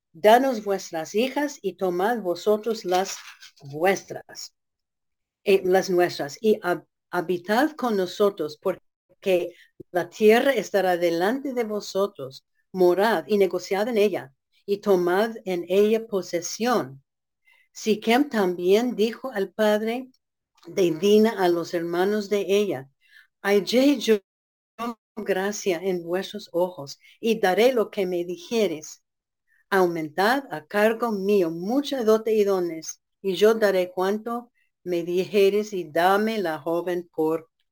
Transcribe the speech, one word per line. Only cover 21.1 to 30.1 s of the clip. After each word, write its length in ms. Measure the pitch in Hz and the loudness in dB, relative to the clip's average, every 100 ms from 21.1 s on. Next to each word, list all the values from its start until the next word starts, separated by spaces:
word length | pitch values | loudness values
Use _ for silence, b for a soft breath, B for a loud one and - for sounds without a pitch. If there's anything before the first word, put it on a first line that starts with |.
| 214 220 196 | 6 6 4
a 40 | 180 | 2
los 260 | 170 165 | 2 -2
hermanos 560 | 175 170 175 190 214 196 | -4 -4 0 0 0 -2
de 160 | 202 175 | -4 0
ella, 420 | 202 202 135 139 _ b b b _ | 0 0 -4 -8 _ b b b _
'Hallé 560 | 202 208 175 240 277 247 | 0 0 2 2 4 2
yo 220 | 214 214 _ _ _ _ _ - 240 233 _ - | 2 0 _ _ _ _ _ -12 -10 -10 _ -12
gracia 640 | 202 185 196 214 202 165 | -4 -2 -2 -4 -4 -2
en 220 | 190 180 | -2 -4
vuestros 460 | 165 180 190 208 - | -4 -6 -6 -12 -6
ojos, 460 | 170 180 180 143 - b b | -2 -2 -4 -16 -16 b b
y 200 | 226 190 | -2 0
daré 340 | 190 185 247 | 2 4 4
lo 160 | 247 202 | 2 -2
que 160 | - 180 | -2 -4
me 180 | 175 175 | -4 -6
dijeres. 800 | 170 - 233 196 151 - - _ _ _ _ _ _ - | -10 -4 -2 -2 -4 -12 -20 _ _ _ _ _ _ -2
Aumentad 760 | 196 175 165 156 | 2 2 0 -6